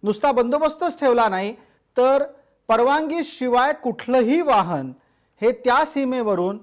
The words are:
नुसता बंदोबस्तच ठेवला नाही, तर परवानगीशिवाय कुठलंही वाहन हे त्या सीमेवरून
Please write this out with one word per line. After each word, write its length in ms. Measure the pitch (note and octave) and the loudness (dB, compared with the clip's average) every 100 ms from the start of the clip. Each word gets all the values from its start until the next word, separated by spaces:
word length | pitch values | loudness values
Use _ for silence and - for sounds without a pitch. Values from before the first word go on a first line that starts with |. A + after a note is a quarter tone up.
नुसता 300 | G3+ G#3 C#4+ | -4 -2 0
बंदोबस्तच 680 | B3 A#3+ D4 D#4 D4+ F4 - | 2 0 0 0 -2 -6 -2
ठेवला 280 | C4+ A#3+ A3+ | 0 2 2
नाही, 240 | F#3+ G3+ A#3+ _ _ _ - | 0 -6 -10 _ _ _ 0
तर 260 | B3+ C4+ C#4+ - _ _ - | 2 2 0 -8 _ _ -2
परवानगीशिवाय 1040 | A3+ B3 D4 D#4 E4 D#4 - B3+ B3 C4+ | 2 2 2 -2 -4 -6 -6 0 2 0
कुठलंही 680 | D4+ B3 G3 - B3+ A#3 D#4 | -2 -6 -6 0 0 2 2
वाहन 520 | D#4+ A3+ F3 D#3 C3 B2+ _ _ _ _ | 2 2 2 -4 -6 -14 _ _ _ _
हे 100 | A3 | -2
त्या 320 | A#3+ B3+ B3 | 0 0 0
सीमेवरून 760 | D#4 C#4+ C4+ B3+ A3 F#3 F3+ G#3 | 0 -2 -2 -2 -2 0 -2 -4